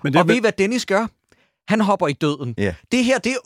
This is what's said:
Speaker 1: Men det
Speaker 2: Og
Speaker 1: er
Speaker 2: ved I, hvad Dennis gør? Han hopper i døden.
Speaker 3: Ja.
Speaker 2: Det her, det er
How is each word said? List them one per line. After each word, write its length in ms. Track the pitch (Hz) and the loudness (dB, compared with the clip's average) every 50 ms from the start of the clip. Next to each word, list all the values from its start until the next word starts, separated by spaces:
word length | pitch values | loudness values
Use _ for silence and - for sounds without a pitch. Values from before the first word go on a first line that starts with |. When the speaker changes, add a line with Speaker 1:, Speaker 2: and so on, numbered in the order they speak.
Speaker 1:
Men 100 | - 151 | -4 0
det 80 | 131 170 | 2 2
Speaker 2:
Og 20 | |
Speaker 1:
er 40 | 180 | 4
Speaker 2:
ved 100 | 165 233 | 4 2
I, 40 | 247 | 2
hvad 120 | 220 220 - - | 2 0 0 0
Dennis 280 | 196 202 247 247 - | -2 -2 -2 -4 -2
gør? 200 | - 196 202 226 214 - _ _ _ _ _ _ _ _ _ _ - | -2 -2 -2 -2 -2 -8 _ _ _ _ _ _ _ _ _ _ -2
Han 120 | 208 220 | 0 0
hopper 280 | 214 196 202 190 180 147 | 2 2 0 0 0 -2
i 40 | |
døden. 420 | 139 - 156 147 151 139 143 123 113 - | -2 0 -2 -2 -2 -2 -6 -8 -4 -2
Speaker 3:
Ja. 160 | 101 95 82 - _ - | -2 -4 -4 -6 _ -2
Speaker 2:
Det 120 | 233 254 240 | 0 0 2
her, 140 | 240 262 226 | 2 0 0
det 140 | - 233 | -2 -4
er 40 | 262 240 - | -6 -4 0